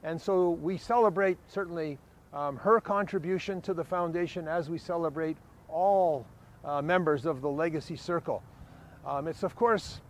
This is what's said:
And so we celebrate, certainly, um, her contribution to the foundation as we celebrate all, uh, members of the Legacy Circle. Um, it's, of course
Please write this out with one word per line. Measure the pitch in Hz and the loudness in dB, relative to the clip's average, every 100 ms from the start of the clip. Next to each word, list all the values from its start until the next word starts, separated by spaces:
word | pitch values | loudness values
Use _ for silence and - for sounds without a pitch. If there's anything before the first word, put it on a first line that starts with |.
And | 160 165 | -4 -4
so | - 190 180 | 2 4 4
we | 165 151 190 | 2 -2 -4
celebrate, | - 233 220 175 196 180 - | 0 4 4 4 2 0 -4
certainly, | - 185 170 156 139 - - - | -6 -6 -4 -6 -6 -14 -20 -14
um, | 143 147 135 | -6 -4 -2
her | 190 226 | 4 4
contribution | - 202 202 196 160 185 - 190 | 4 0 0 -2 -2 -2 -2 -6
to | 170 | -4
the | 175 | -4
foundation | 156 180 175 165 175 180 156 | -2 -2 0 -2 -2 -4 -4
as | 170 151 | -4 -2
we | 165 | -6
celebrate | - 170 165 147 160 156 - - - | -4 -2 -2 -2 -4 -6 -12 -20 -10
all, | 160 190 196 180 147 113 - - - | 0 4 4 4 2 -4 -18 -20 -16
uh, | - 143 | -4 -2
members | 147 180 165 147 143 | 2 2 4 2 0
of | 139 | -2
the | 143 | -2
Legacy | 143 165 156 - 156 | 0 -2 -2 -6 -10
Circle. | - 170 160 113 - - - - - - 139 | -4 -4 -2 -6 -6 -20 -20 -20 -20 -14 -6
Um, | 143 151 | -4 -4
it's, | - | -4
of | 190 | -4
course | - 233 214 - - - | 0 2 2 0 -14 -18